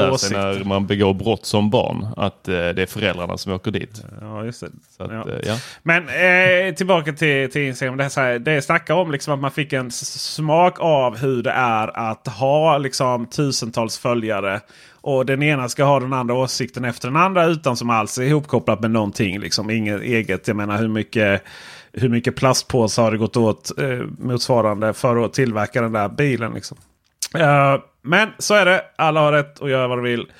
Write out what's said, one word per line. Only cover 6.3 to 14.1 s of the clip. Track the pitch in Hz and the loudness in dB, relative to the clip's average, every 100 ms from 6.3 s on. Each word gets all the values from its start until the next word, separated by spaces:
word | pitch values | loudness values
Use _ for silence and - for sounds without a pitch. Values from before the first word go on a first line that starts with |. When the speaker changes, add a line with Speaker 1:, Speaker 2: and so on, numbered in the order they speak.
| 180 185 180 190 165 | 6 6 4 2 -2
Speaker 2:
tillbaka | 185 180 151 | 2 2 2
till, | 147 160 139 131 | -2 2 2 0
till | 147 | -2
Instagram. | 139 123 135 131 | -4 -2 -6 -2
Det | |
här, | 139 | -2
så | 143 | 0
här, | 127 120 | 0 0
det | 120 151 | 0 0
snackar | - 165 - | 2 -2 2
om | 156 175 | 0 0
liksom | 143 - | -2 -2
att | 143 | -2
man | 135 | -2
fick | 147 143 | -4 -4
en | 135 127 | -4 -4
s-, | 120 - 135 - | -8 -10 -10 -10
smak | - 156 160 180 175 | -4 0 4 4 2
av | 170 151 123 110 | 2 4 2 0
hur | 135 127 | -2 0
det | 120 | 0
är | 120 127 110 110 - 113 | 0 2 2 0 -4 -6
att | 110 - | -6 -8
ha | 104 135 147 160 147 | -4 0 2 4 2
liksom | 135 - 127 123 117 | 0 -2 0 0 -4
tusentals | - 147 131 113 113 113 - | -2 -2 -2 -4 -4 -4 -2
följare. | 135 | -2